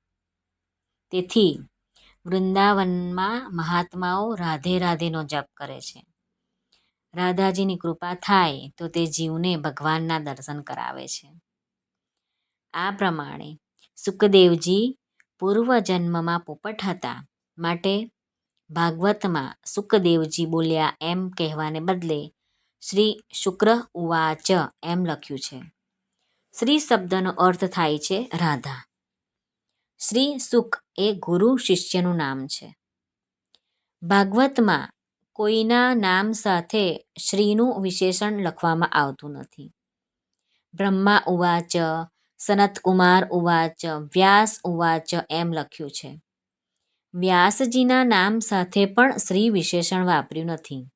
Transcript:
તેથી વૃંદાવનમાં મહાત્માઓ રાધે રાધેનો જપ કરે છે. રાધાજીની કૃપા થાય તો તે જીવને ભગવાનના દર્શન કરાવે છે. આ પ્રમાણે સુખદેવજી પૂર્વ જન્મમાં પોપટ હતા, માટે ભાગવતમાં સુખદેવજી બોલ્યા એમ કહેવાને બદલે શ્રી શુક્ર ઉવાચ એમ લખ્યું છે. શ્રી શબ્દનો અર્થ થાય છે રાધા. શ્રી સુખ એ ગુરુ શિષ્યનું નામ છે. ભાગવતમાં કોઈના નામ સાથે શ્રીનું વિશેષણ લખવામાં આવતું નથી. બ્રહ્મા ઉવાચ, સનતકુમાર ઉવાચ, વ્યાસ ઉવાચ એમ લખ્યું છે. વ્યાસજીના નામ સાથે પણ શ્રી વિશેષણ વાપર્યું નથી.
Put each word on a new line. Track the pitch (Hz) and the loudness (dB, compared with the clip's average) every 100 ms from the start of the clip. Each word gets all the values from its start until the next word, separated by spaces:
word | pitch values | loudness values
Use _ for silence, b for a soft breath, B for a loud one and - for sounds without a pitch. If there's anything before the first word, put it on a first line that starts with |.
| _ _ _ _ _ _ _ _ _ _ _ | _ _ _ _ _ _ _ _ _ _ _
તેથી | 185 180 233 185 143 - _ _ b b b 180 | -6 0 2 2 0 -12 _ _ b b b -6
વૃંદાવનમાં | 190 185 190 202 196 185 180 180 180 196 240 247 170 | -2 0 4 4 4 0 -2 -4 -4 -4 -4 -8 -8
મહાત્માઓ | 160 175 175 180 180 190 220 | -2 -2 -2 -6 -4 -2 -2
રાધે | 208 170 151 175 180 | -4 -4 -4 -2 0
રાધેનો | 175 165 170 160 | 0 -2 -2 -4
જપ | 147 147 143 _ | -6 -6 -8 _
કરે | 139 131 | -14 -14
છે. | - - _ _ _ _ _ _ _ _ _ _ _ | -16 -18 _ _ _ _ _ _ _ _ _ _ _
રાધાજીની | 170 180 180 190 180 190 180 | -4 -2 2 0 0 -2 -2
કૃપા | 170 165 175 | -6 -6 -8
થાય | 180 - 196 170 135 139 - | -8 2 2 2 -2 -14 -12
તો | 170 | -6
તે | 170 165 | -2 -2
જીવને | 156 160 160 180 165 | -2 -4 -2 -2 -2
ભગવાનના | 147 139 151 160 165 160 | -4 -4 -2 -2 -2 -4
દર્શન | 147 135 139 147 | -6 -10 -10 -10
કરાવે | 139 131 123 135 131 | -10 -10 -10 -10 -12
છે. | - 143 165 _ _ _ _ _ _ _ _ _ _ _ _ _ | -12 -14 -20 _ _ _ _ _ _ _ _ _ _ _ _ _
આ | 165 185 | -6 -6
પ્રમાણે | 196 190 160 143 - 151 156 _ _ b - | -2 -2 -2 -8 -14 -16 -20 _ _ b -8
સુખદેવજી | 196 190 208 190 180 165 175 196 247 - _ _ _ _ | -8 2 6 8 8 6 2 0 0 -6 _ _ _ _
પૂર્વ | 190 208 240 240 | -2 0 2 0
જન્મમાં | 190 180 170 170 170 170 | 2 -2 -2 -2 -2 -4
પોપટ | 165 151 214 214 | -6 -14 -12 -8
હતા, | 196 180 123 123 139 _ _ - | -8 -6 -10 -12 -16 _ _ -6
માટે | 170 175 190 202 233 _ _ _ _ _ _ | -4 -2 -2 -2 -6 _ _ _ _ _ _
ભાગવતમાં | 160 170 165 190 - 196 160 131 - - | -2 0 2 0 0 -2 -2 -6 -12 -8
સુખદેવજી | - 196 214 175 165 156 - 165 | -8 2 2 4 2 0 -4 -2
બોલ્યા | 165 160 160 151 - | -2 0 0 -2 -2
એમ | 160 180 185 | -6 -6 -6
કહેવાને | 185 156 156 156 156 | -6 -6 -4 -6 -4
બદલે | 170 185 170 147 151 _ _ _ _ _ | -4 -4 -4 -6 -6 _ _ _ _ _
શ્રી | - 190 214 - _ | -4 0 0 -2 _
શુક્ર | - 190 185 214 233 240 | -4 -4 2 2 2 -2
ઉવાચ | 170 165 165 160 156 - 180 143 _ | -6 -2 0 0 -2 0 0 0 _
એમ | 160 175 | -6 -4
લખ્યું | 175 143 - 135 | -2 -6 -8 -10
છે. | - 127 165 _ _ _ _ _ _ _ _ - | -10 -12 -20 _ _ _ _ _ _ _ _ -4
શ્રી | 240 302 | 0 0
શબ્દનો | - 220 180 185 185 | 2 0 0 -2 -2
અર્થ | 180 180 175 | 2 2 2
થાય | 190 190 160 151 | -2 0 0 -2
છે | - 190 254 | -4 -6 -4
રાધા. | 170 165 139 139 127 - _ _ _ _ _ _ _ _ _ _ _ | -2 -2 -2 -6 -12 -16 _ _ _ _ _ _ _ _ _ _ _
શ્રી | - 226 277 269 | -2 0 0 -2
સુખ | - 240 233 - _ - | 0 0 0 -8 _ -4
એ | 208 | -2
ગુરુ | 190 165 175 226 254 | -2 -2 2 2 2
શિષ્યનું | - 175 - 180 180 170 | 0 -2 0 -2 0 -2
નામ | 139 135 135 | -2 -6 -8
છે. | - 113 _ _ _ _ _ _ _ _ _ _ _ _ _ | -10 -12 _ _ _ _ _ _ _ _ _ _ _ _ _
ભાગવતમાં | 170 196 196 214 269 269 208 147 - _ _ _ _ | 2 4 4 2 2 4 2 2 -2 _ _ _ _
કોઈના | - 214 220 220 240 247 | -2 0 2 2 2 4
નામ | 247 190 185 214 | 2 2 2 0
સાથે | 220 208 175 170 220 185 - - - | -2 0 0 0 -2 -2 -4 -12 -8
શ્રીનું | - 196 208 214 254 208 | -4 0 2 2 0 0
વિશેષણ | 190 180 185 180 208 208 | -4 0 0 0 -2 -2
લખવામાં | 175 - 170 165 170 | -4 -2 0 0 0
આવતું | 151 139 135 147 | 0 -2 -4 -14
નથી. | 139 131 - 151 _ _ _ _ _ _ _ _ _ _ | -16 -18 -20 -20 _ _ _ _ _ _ _ _ _ _
બ્રહ્મા | 170 196 190 202 208 - | -4 0 2 4 4 2
ઉવાચ, | 180 175 175 170 175 165 160 165 _ _ _ | 2 2 2 0 0 0 -2 -6 _ _ _
સનતકુમાર | - 202 202 202 185 185 180 185 185 | 0 2 2 2 2 6 6 6 4
ઉવાચ, | 180 170 165 165 - 165 | 0 2 2 0 -4 -8
વ્યાસ | 151 147 180 190 202 214 - | -8 -4 2 6 6 4 -2
ઉવાચ | 180 170 170 165 160 170 - | -4 0 2 0 -2 -6 -4
એમ | 160 170 | -4 -2
લખ્યું | 160 139 - 147 | -4 -6 -12 -10
છે. | - 139 147 _ _ _ _ _ _ _ _ _ | -10 -12 -18 _ _ _ _ _ _ _ _ _
વ્યાસજીના | 180 185 180 185 208 254 254 247 254 | -4 2 6 4 4 2 2 4 4
નામ | 247 202 190 226 | 4 4 4 0
સાથે | - 196 180 202 196 | 0 -2 0 2 2
પણ | 196 254 202 | 4 4 2
શ્રી | - 190 226 | 0 2 2
વિશેષણ | 196 170 175 170 185 | 2 0 -2 0 0
વાપર્યું | 180 156 - 156 165 | 2 0 0 -6 -6
નથી. | 160 - 135 127 | -8 -10 -14 -14